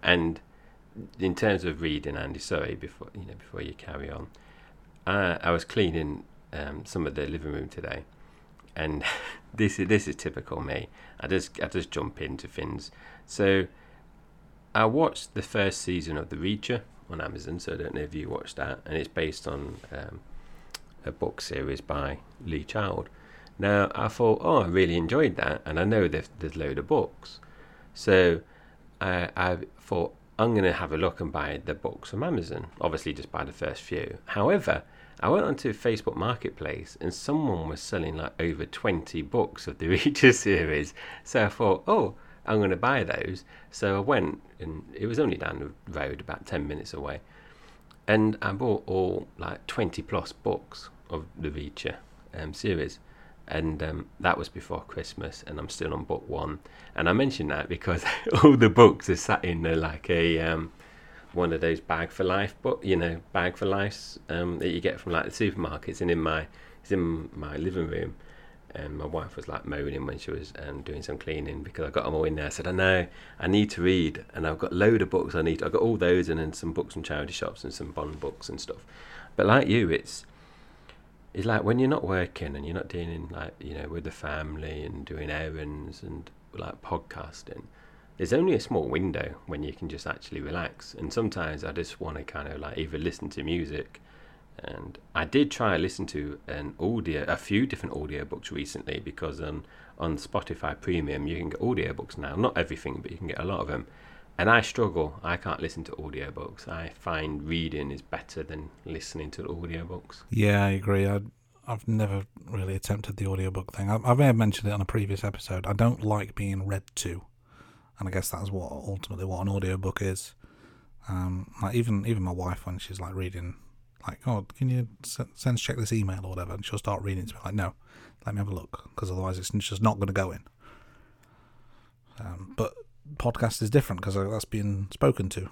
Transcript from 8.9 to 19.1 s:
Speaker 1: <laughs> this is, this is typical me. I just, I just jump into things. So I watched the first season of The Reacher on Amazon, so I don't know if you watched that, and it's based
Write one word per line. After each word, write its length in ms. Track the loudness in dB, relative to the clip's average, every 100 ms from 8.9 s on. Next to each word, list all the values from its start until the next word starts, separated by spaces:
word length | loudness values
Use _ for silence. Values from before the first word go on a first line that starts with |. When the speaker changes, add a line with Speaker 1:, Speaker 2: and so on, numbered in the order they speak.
| -2 -4 -6 -10
Speaker 1:
<laughs> 260 | -14 -14
this 240 | 0 2 2
is, 100 | 4
this 180 | 4 2
is 80 | -6
typical 440 | -6 -8 -8 -8
me. 280 | -4 -6 -8 -16 -20 -12
I 60 | 0
just, 340 | 0 0 -4
I 40 | -2
just 240 | -2 -4
jump 300 | -4 -6 -6
into 260 | -8 -8 -10
things. 440 | -8 -6 -8 -10 -18 -20 -20 -14
So 400 | 2 6 6 4 -6 -20 -20 -20 -20 -20 -20 -20 -20 -2
I 100 | 4
watched 500 | 4 6 2 0 -10
the 80 | -8
first 380 | -2 2 2 0
season 360 | -2 -2 -2 -4
of 100 | -4
The 80 | -4
Reacher 460 | -2 -2 -2 -4 -4 -20 -12
on 120 | -8
Amazon, 380 | -8 -8 -8 -8
so 120 | -6
I 40 | -6
don't 180 | -6
know 80 | -6
if 120 | -6
you 140 | -6 -6
watched 280 | -8 -8 -6
that, 240 | -6 -6
and 120 | -4 -4
it's 120 |
based 400 | -2